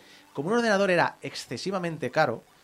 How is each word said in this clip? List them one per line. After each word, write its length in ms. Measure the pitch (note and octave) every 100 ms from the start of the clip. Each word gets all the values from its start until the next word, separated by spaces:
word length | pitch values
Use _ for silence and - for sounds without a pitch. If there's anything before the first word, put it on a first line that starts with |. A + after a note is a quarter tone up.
| - - -
como 160 | - D#3
un 80 | A#3
ordenador 340 | A#3 G3 G3
era 280 | F3 C#3 -
excesivamente 880 | F3 - - A#2+ F3+ F#3+ E3+ D#3+ B2
caro, 320 | D#3 D3 A2 - _